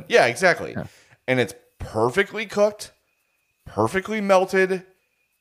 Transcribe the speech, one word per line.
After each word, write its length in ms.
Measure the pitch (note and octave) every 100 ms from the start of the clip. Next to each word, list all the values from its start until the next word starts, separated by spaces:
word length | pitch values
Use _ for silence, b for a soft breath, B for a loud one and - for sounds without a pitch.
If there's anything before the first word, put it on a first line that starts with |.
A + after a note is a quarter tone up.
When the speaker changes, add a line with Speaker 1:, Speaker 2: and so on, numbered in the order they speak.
Speaker 1:
belt. 40 | -
Speaker 2:
Yeah, 180 | A3+ B2
exactly. 460 | A#2+ F3+ D#3 D2
Speaker 1:
Yeah. 120 | E2+ - b b b -
Speaker 2:
And 100 | C3
it's 160 | A#2 - _ -
perfectly 640 | - G#2+ A#2+ F#3+ G3+ G#3+
cooked, 460 | G#3 G#3 G#3 G#3 - _ _ _ _ _ _ _
perfectly 560 | - G2 A2 F#3+ F#3+ A3
melted. 640 | G3 F#3 F#3 F#3+ F#3 F#3+ - _ _ _ _ _